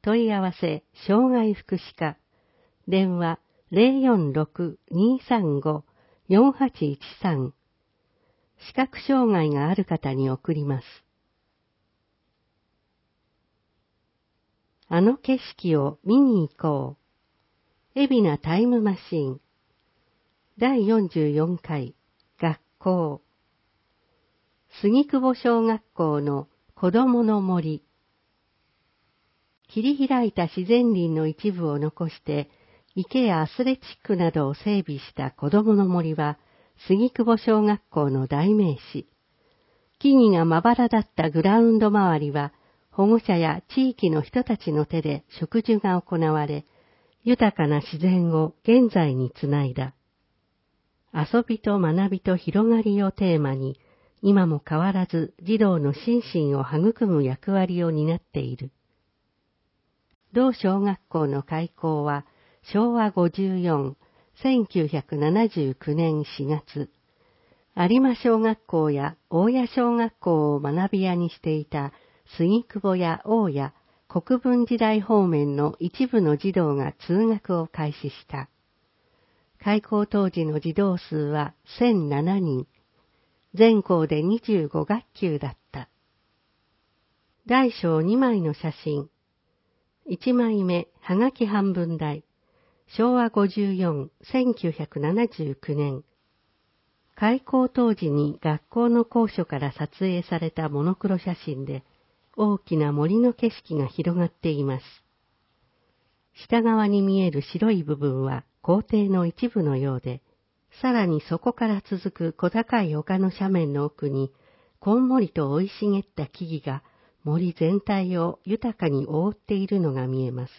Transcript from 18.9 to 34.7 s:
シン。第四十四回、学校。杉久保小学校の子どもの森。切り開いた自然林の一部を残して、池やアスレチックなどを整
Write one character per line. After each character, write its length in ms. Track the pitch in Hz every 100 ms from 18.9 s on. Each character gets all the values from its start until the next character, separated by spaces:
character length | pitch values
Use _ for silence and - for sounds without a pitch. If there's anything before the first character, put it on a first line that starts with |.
| 185 -
シ 200 | 165 139
ン。 120 | 135 _ _ _ _ _ _ _ _ _ _ _ -
第 280 | 240 262 202
四 220 | 226 185
十 200 | 165 151
四 280 | 147 165 175
回、 380 | - 151 127 - _ _ _ _
学 200 | 165 156 _ _
校。 440 | 190 185 160 143 _ _ _ _ _ _ _ _ _ _ _ _ _ _ _ -
杉 240 | 202 247 285
久 160 | 269
保 120 | 262 247
小 260 | 240 233
学 200 | 226 220 _
校 280 | - 160 147
の 260 | 143 139 143 _ _ _
子 160 | 180
ど 160 | 214 262
も 160 | 240
の 160 | 220 214
森。 420 | 190 180 156 151 _ _ _ _ _ _ _ _ _ _ _ _ _ _ _ _ _ _ _
切 260 | 220 240 285
り 100 | 269
開 200 | 254 226
い 40 |
た 160 | - 170
自 140 | - 185
然 240 | 240 240
林 180 | 190 170
の 180 | 156 156
一 240 | 156 208
部 180 | 180 160
を 100 | 143
残 300 | 151 - 165
し 120 | -
て、 280 | - 147 143 _ _ _ _
池 300 | - 180 262
や 180 | 240 165
ア 60 | 156
ス 160 | -
レ 140 | 254 262
チ 40 |
ッ 240 | - - -
ク 120 | 190
な 140 | 170
ど 180 | 160 139
を 40 |
整 300 | 147 208